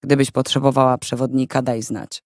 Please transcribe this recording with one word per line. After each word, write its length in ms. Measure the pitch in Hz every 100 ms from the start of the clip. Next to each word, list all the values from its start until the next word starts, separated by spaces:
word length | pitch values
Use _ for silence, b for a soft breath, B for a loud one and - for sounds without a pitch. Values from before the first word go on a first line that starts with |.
Gdybyś 280 | 135 139 135
potrzebowała 640 | - 131 - 139 127 131 123
przewodnika, 640 | - 123 131 131 127 135
daj 200 | 127 117
znać. 420 | 113 110 - -